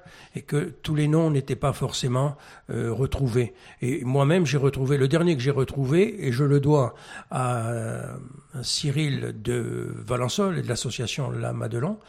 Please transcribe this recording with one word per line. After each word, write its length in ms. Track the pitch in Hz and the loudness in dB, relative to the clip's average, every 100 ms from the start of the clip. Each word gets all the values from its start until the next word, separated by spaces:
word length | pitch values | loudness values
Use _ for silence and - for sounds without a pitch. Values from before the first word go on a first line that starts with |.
| - - - - | -12 -20 -14 -12
et 60 | |
que 340 | - 147 - - | -4 -2 -2 -6
tous 100 | - | -2
les 140 | 151 147 | 2 4
noms 240 | 156 165 | 4 4
n'étaient 240 | 139 139 135 | 2 0 -2
pas 180 | 139 | -2
forcément, 600 | - 135 - 135 123 143 143 - - - | 0 -4 -2 0 2 0 -2 -14 -18 -8
euh, 220 | - 117 | -4 -2
retrouvés. 600 | 110 135 - 139 113 117 - - - | 0 0 0 0 2 0 -4 -20 -6
Et 220 | 123 135 | -4 -2
moi-même, 420 | 123 139 139 180 156 | 0 2 4 4 4
j'ai 120 | 143 | 2
retrouvé, 400 | 135 131 131 143 | 2 2 0 2
le 100 | 131 | 4
dernier 280 | 160 175 151 | 4 4 2
que 60 | |
j'ai 100 | 127 | 2
retrouvé, 760 | 139 127 139 131 165 220 214 139 | 0 0 0 2 4 2 0 -2
et 40 | |
je 120 | 120 | 2
le 160 | 147 143 | 4 4
dois 340 | 139 147 123 - - - - | 6 4 2 -2 -18 -18 -6
à, 400 | - 127 123 113 | -2 0 0 -2
euh, 440 | 117 113 120 - - 127 - - 131 | -4 -4 -6 -8 -12 -14 -18 -14 -10
Cyril 720 | 120 - 147 139 151 127 120 113 | -4 -2 0 0 0 -2 -4 -6
de 520 | 107 120 117 120 - 113 104 | -2 -2 -2 -4 -6 -8 -4
Valençol 540 | 123 123 - 196 160 | -2 -2 0 0 0
et 20 | |
de 60 | 117 | -2
l'association 640 | 117 127 107 117 - 127 | -4 -4 -4 -4 -4 -4
La 220 | 120 117 | -4 -4
Madelon, 460 | 120 117 117 151 214 | -4 -4 -2 -4 -4